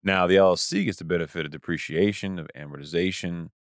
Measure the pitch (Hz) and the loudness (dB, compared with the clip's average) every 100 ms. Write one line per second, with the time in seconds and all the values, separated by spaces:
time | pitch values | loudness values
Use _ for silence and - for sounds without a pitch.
0 | 98 95 90 95 95 87 - 95 156 92 | 2 2 6 8 6 4 0 -2 -2 -4
1 | 80 87 80 85 76 76 - 80 - 80 | -2 -2 -2 -6 -8 -8 -6 -6 -2 0
2 | 101 98 98 92 78 - 73 71 71 85 | 0 0 -6 -8 -10 -14 -14 -14 -4 -2
3 | 92 92 87 85 82 _ | -2 -2 -6 -6 -10 _